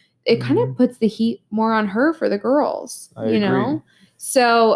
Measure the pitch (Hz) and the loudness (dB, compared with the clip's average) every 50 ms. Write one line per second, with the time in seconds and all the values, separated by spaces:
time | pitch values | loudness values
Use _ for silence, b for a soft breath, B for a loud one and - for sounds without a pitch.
0 | b b b b - - 233 233 123 123 285 403 494 131 131 - 247 247 247 - | b b b b -2 0 0 0 0 0 0 0 0 -2 0 0 0 0 0 0
1 | 226 214 214 - 226 226 233 - _ - 208 214 220 226 226 220 214 208 185 220 | -2 -2 -2 0 -2 -2 -2 -4 _ -8 -4 -2 0 0 0 0 -2 -2 -2 0
2 | 262 320 320 - - 202 - 202 208 220 262 302 262 - 76 - - - - - | 0 0 0 0 -2 -2 -2 -2 0 0 0 2 0 0 -2 -6 -10 -12 -14 -14
3 | - - - 113 110 113 110 107 104 95 - 131 117 147 - - - b b b | -16 -16 -12 -6 -2 0 0 0 0 0 0 0 0 0 -2 -4 -6 b b b
4 | b b b b - - - 269 240 233 233 233 226 220 - | b b b b -4 -2 2 2 4 4 4 4 4 4 2